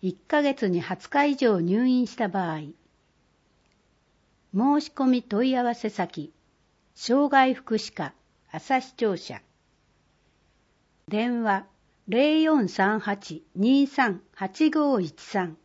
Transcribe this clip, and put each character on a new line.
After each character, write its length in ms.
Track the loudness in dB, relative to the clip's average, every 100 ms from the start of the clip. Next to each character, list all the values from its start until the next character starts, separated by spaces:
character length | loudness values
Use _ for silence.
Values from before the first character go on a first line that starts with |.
一 180 | -6 -8 _
ヶ 140 | 0
月 280 | 0 0 -2
に 120 | -2
二 160 | -4 -10
十 140 | -4
日 160 | 0 0
以 100 | 2
上 240 | 2 2
入 260 | 2 0 2
院 200 | 2 0
し 100 | -4
た 120 | -4
場 260 | -2 -4
合、 60 | -6 -10 -16 _ _ _ _ _ _ _ _ _ _ _ _ _ _ _ _ _
申 260 | -2 2 2
し 100 | -2
込 120 | -2 0
み 160 | 0
問 280 | 0 -2 0
い 60 | 0
合 60 |
わ 120 | -2
せ 160 | -4 -6
先、 420 | -6 -6 -6 -14 _ _ _ _ _ _
障 360 | -16 0 2 4
害 240 | 4 4
福 200 | 0 -4 -4
祉 160 | -4
課、 220 | -10 -12 -12 _ _ _
朝 280 | -16 -2 -2
日 140 | -2
庁 220 | -4 -2 -2
舎。 260 | -8 -16 _ _ _ _ _ _ _ _ _ _ _ _ _ _ _ _ -6
電 340 | -4 -2 -2
話、 240 | 0 -2 -4 _ _ _ -4
零 360 | 2 4 4
四 260 | 4 2 0
三 320 | 2 0 0
八 420 | -4 -6 -8 -16 _
二 320 | -2 2 4 4
三 360 | 2 0 0 -10
八 360 | -10 -10 0 0
五 300 | 2 0 0
一 140 | -2 -8
三。 360 | -6 -4 -4 -8